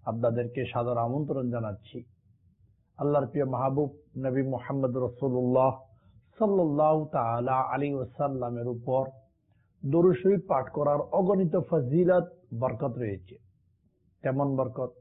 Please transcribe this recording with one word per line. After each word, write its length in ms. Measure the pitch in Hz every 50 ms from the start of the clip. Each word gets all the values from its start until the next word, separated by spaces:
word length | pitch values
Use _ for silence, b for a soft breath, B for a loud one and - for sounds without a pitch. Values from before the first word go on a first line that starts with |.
| _
আপনাদেরকে 600 | - 110 113 113 120 117 120 120 120 120 135 127 - -
সাদর 240 | 123 120 120 123 117
আমন্ত্রণ 520 | 117 117 127 143 151 143 147 135 127 123
জানাচ্ছি। 520 | 120 120 113 110 101 - - - - 127 120 _ _ _ _ _ _ _ _ _ _ _ _ _ _ _ _ _ _ -
আল্লাহর 300 | 135 147 147 147 135 113
প্রিয় 180 | - 143 143
মাহবুব 440 | 131 127 120 131 135 135 139 151 139 139 - _ _ _ 127
নবী 240 | 131 135 127 135
মুহাম্মদ 560 | 135 135 131 117 - - 147 139 135 127 120 131
রাসূলুল্লাহ 760 | 127 117 120 - 139 135 123 127 127 123 127 127 131 131 123 - - _ b b b b b b b _ _ -
সাল্লাল্লাহু 680 | 226 208 196 190 175 156 143 143 151 156 156 156 156
তাআলা 480 | 147 - 147 120 113 117 120 123 127 131
আলাইহি 400 | 131 131 123 123 135 143 143 143
ওয়াসাল্লামের 760 | 135 127 120 - - 147 143 135 131 120 120 120 120 120 123
উপর 380 | 123 120 120 135 131 135 135 135 - - _ _ _ _ _ _ _ _ _ _ _ _ -
দরুদ 300 | 135 139 170 170 185 175 - -
শরীফ 160 | 190 202 190 - -
পাঠ 220 | 175 135 131 -
করার 320 | - 156 147 143 143 147
অগণিত 540 | 139 - - 165 - 180 202 196 190 170 - 185 156 -
ফজিলত, 560 | 175 160 139 123 139 170 180 165 180 180 170 - - _ _ _ - 117
বরকত 380 | 123 127 120 110 143 139 117 120
রয়েছে। 380 | 123 107 98 92 85 - - - _ _ _ _ _ _ _ _ _ _ _ _ _ _ _ _
কেমন 340 | - 139 131 139 143 139 135
বরকত? 360 | 131 131 120 120 - 131 123 - -